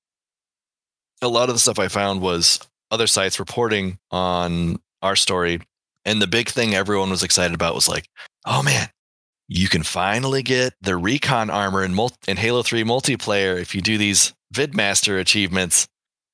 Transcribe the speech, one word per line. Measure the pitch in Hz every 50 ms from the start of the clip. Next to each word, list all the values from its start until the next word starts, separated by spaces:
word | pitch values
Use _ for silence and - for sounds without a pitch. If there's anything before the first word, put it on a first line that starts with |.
| _ _ _ _ _ _ _ _ _ _ _ _ _ _ _ _ _ _ _ _ _ _ _ -
a | 123
lot | 120 117 117 123 127
of | 120
the | 117
stuff | - 120 107 107
I | 98
found | 90 - 104 101 98 98 92
was | 92 92 87 85 82 - - - - - _ _ _ -
other | 110 113 117
sites | 101 - 101 95 95 - -
reporting | 98 - - 123 120 113 107 101 95 92 92 - _ -
on | - 92 92 90 90 87 87 87 85 85 85 85 85 - _ _ _ -
our | - 95 98
story. | - - - 98 90 87 85 85 82 - _ _ _ _ _ _ _ -
And | 101 110 107
the | 101
big | 90 90 113 117 -
thing | - 127 117 110 101
everyone | 95 98 98 104 98 95 95
was | 95 87 -
excited | 90 - - 90 87 85
about | 80 90 82 -
was | - -
like, | 87 85 80 - - _ - - - _ _ -
"Oh | - 113 135 139
man, | 143 135 113 90 - _ _ _ _ _ _ _ _ _ _ _
you | - - 87 95 -
can | - 165 -
finally | - - 92 90 98 107 120 131 135 135 135
get | 127 127 127 127 127 127 - _
the | 92 98 92
recon | 87 87 101 131 147 - - 135 120 110 104
armor | - 104 101 98 95 98 95
in | 92 90
mul-, | 98 113 123 - _ -
in | - 98
Halo | 95 107 113 120 123 113
three | - 117 117 110
multiplayer | 113 120 131 - - 127 107 - 113 104 101 98 95 92 90
if | 87 - -
you | 98
do | 85 110 110 104
these | 104 104 98 - - - - _ _ - -
Vidmaster | 127 143 156 135 113 104 101 95 - - 104 98 92
achievements." | 90 - - 107 101 87 90 98 92 85 - - - - _ _ _ _ _ _ _ _